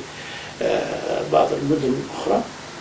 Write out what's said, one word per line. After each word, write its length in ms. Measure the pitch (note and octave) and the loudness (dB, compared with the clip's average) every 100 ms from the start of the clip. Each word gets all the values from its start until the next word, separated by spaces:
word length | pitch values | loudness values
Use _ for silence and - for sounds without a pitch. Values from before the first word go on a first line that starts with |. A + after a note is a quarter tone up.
| - - - - - - | -6 -12 -12 -12 -10 -2
آه، 600 | - - - - - G1+ - | 0 2 0 -4 -2 -2 4
بعض 160 | - - | 4 6
المدن 480 | C#3 C#3 C#3+ B2+ C3+ | 2 2 2 2 0
الأخرى، 380 | - - - G#3+ - - - - | -2 -4 0 2 0 -8 -14 -12